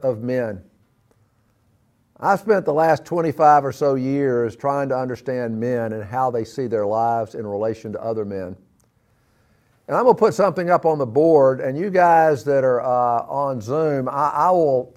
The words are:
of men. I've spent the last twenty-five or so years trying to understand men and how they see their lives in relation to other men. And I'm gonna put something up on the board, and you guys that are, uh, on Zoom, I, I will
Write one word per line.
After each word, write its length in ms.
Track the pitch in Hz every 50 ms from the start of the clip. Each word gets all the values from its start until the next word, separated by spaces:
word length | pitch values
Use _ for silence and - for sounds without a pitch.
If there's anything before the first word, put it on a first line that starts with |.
of 220 | - 131 120 107 117
men. 360 | 123 127 127 120 110 101 92 - _ _ _ _ _ _ _ _ _ _ _ _ _ _ _ _ _ _ _ _ _ _ _ _ _ _ _ _ _ _ _
I've 220 | - 170 196 190
spent 240 | - 220 208 190 -
the 80 | -
last 320 | 143 151 160 160 160 - -
twenty-five 600 | - 180 175 165 160 135 - 156 147 147 143 139
or 60 | 135
so 240 | 135 - 151 143 135
years 640 | 131 127 131 139 143 143 135 123 120 120 113 113
trying 320 | - - 139 139 143 139 135
to 80 | 131
understand 640 | 127 127 127 123 - - 139 127 123 123 113 113 110
men 340 | 117 123 123 120 113 110
and 100 | 107 110
how 300 | 104 92 120 131 131 127
they 100 | 120 117
see 240 | 110 - - - 131
their 180 | 117 117 107 104
lives 520 | 101 107 113 117 117 117 117 113 - -
in 100 | - 110
relation 460 | 104 101 101 107 113 110 - - 113
to 100 | 104 -
other 220 | - 113 113 110 104
men. 320 | 101 98 95 92 90 95 - _ _ _ _ _ _ _ _ _ _ _ _ _ _ _ _ _ _ _ _ _ _ _ _ _
And 100 | - 135
I'm 60 | 180
gonna 140 | 240 254 220
put 180 | - 214 208 -
something 340 | - 202 190 147 180 175 175
up 160 | 175 160 -
on 140 | 165 156 147
the 80 | 135
board, 540 | 113 110 143 156 165 160 147 135 131 131 -
and 180 | - 135 131 151
you 100 | 185 208
guys 540 | 185 180 175 175 165 160 160 160 151 131 -
that 200 | 143 139 139 131
are, 160 | 131 123 120
uh, 440 | 123 131 123 123 123 120 117 120 -
on 340 | - 147 139 143 139 135 120
Zoom, 480 | 101 110 139 156 160 151 143 135 127 131
I, 220 | 135 143 151 147
I 200 | - 147 156 180
will 440 | 185 175 160 143 135 123 123 - _